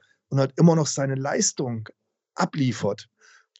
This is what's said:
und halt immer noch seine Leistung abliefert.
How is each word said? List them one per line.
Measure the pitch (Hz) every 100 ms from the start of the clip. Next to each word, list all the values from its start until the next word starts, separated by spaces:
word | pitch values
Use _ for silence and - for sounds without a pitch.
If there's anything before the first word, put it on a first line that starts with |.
| _ _ _
und | 139
halt | 135 -
immer | 165 160
noch | 143
seine | - 139 135
Leistung | 139 196 208 - 131 117 107 - _ _ _ -
abliefert. | 180 156 131 104 104 98 - _ _ - _ _